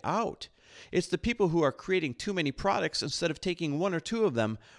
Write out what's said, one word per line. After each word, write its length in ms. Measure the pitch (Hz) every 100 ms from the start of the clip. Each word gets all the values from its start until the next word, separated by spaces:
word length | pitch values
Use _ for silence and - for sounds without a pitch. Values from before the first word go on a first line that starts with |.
out. 440 | - 196 220 - - _ - - -
It's 160 | 175 -
the 100 | 175
people 300 | 226 233 185
who 160 | 165
are 80 | 143
creating 420 | - - 185 156
too 200 | 120 -
many 180 | 185 147
products 500 | - 196 196 160 -
instead 300 | 139 - 165
of 100 | 151
taking 380 | 190 175 160 143
one 160 | 196 170
or 40 |
two 260 | - 226 208
of 100 | 117
them 240 | 110 110 -